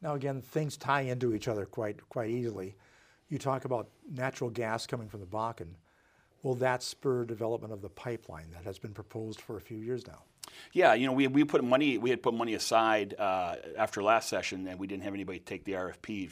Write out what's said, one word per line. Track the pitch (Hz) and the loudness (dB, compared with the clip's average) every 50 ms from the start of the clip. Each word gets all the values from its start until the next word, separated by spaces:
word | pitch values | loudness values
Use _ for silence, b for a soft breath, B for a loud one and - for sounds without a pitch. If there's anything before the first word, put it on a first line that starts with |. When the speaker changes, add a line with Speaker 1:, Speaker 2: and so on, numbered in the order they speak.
Speaker 1:
Now | 170 151 147 | -6 -4 -4
again, | 139 131 139 135 131 | -2 -2 -4 -4 -4
things | 117 - - 156 156 143 - | -8 -4 -2 -2 -2 -2 -4
tie | - - - 139 143 | -6 0 0 2 2
into | 135 127 127 123 127 120 107 | 2 0 0 0 2 2 0
each | 104 - | 0 0
other | 127 110 104 95 | -2 -2 -2 -4
quite, | - - 123 110 104 104 - - _ | -4 -4 -4 -4 -4 -4 -8 -14 _
quite | - 127 110 110 | -4 -4 -2 -2
easily. | 117 123 120 117 104 98 92 98 101 b b b b b b b b b b _ | -2 -2 -2 -4 -4 -6 -8 -10 -12 b b b b b b b b b b _
You | 156 | -6
talk | 127 - 135 135 127 - | -2 0 0 0 0 0
about | 127 127 113 104 - _ _ - 262 | -2 -2 -2 -2 -6 _ _ -14 -10
natural | 151 127 127 135 - - 139 120 | -4 -2 -2 -2 -2 -2 -4 -2
gas | 110 123 117 110 110 117 - | -2 -2 -2 0 -2 -2 -2
coming | - 139 120 110 | -4 -6 -6 -6
from | 101 - 104 | -10 -10 -12
the | 98 | -10
Bakken. | 90 104 107 110 117 113 - 87 82 90 - b b b b b b b b b b b _ - | -6 -4 -2 -2 -2 -4 -8 -12 -14 -14 -18 b b b b b b b b b b b _ -2
Will | 135 127 | -2 0
that | 120 127 127 127 127 - | 2 2 2 2 0 -2
spur | - - - - 139 127 123 120 | -8 -10 -2 0 0 0 2 0
development | 113 117 104 113 110 120 107 107 107 | -2 -4 -2 -2 -2 -2 -2 -4 -8
of | 110 98 | -10 -10
the | 101 95 | -12 -14
pipeline | - - - 127 117 110 - - 87 80 80 82 | -14 -10 -8 -6 -6 -6 -8 -14 -14 -14 -14 -14
that | 82 87 90 | -16 -12 -10
has | 98 95 | -10 -10
been | - - 107 101 | -10 -12 -12 -12
proposed | - 101 - - 110 110 110 107 - | -14 -14 -10 -8 -8 -8 -8 -10 -12
for | - - 113 | -12 -10 -10
a | 95 | -10
few | - - 113 | -10 -10 -10
years | 107 110 117 127 120 - | -8 -4 -4 -4 -4 -6
now? | - - - - _ _ _ B B B B B B | -10 -18 -20 -20 _ _ _ B B B B B B
Speaker 2:
Yeah, | B 175 180 135 110 | B 8 8 8 8
you | 117 131 | 8 6
know, | 135 | 4
we, | 127 135 139 | 4 4 4
we | 131 131 147 147 | 6 6 6 6
put | 147 160 147 | 6 4 2
money, | 123 120 127 135 151 143 123 | 6 6 6 6 6 4 4
we | 101 113 127 | 4 2 2
had | 123 117 - | 2 4 2
put | 123 117 | 0 2
money | 113 117 113 107 | 2 0 -2 -2
aside, | - - - 117 113 113 110 110 107 101 98 - - | -2 0 4 4 6 6 6 4 4 2 -2 -2 0
uh, | 104 95 92 92 90 85 82 - - 82 73 | 0 2 2 2 0 -2 -4 -6 -10 -8 0
after | 98 110 - - 104 | 0 0 0 0 2
last | 98 107 113 110 - - | 4 6 6 6 4 0
session, | 110 92 87 - 95 92 92 | -2 -2 -2 -2 -4 -6 -6
and | 92 90 87 | -8 -6 -8
we | 98 | -6
didn't | 95 101 98 98 | -6 -6 -6 -6
have | 101 98 | -6 -6
anybody | 101 95 92 92 90 | -6 -6 -6 -8 -10
take | - - 104 87 - | -8 -8 -8 -8 -4
the | 95 95 | -4 -2
R | 90 92 87 | -2 -2 -4
F | 80 - | -6 -10
P | - - 110 98 92 82 | -10 -8 -6 -6 -6 -8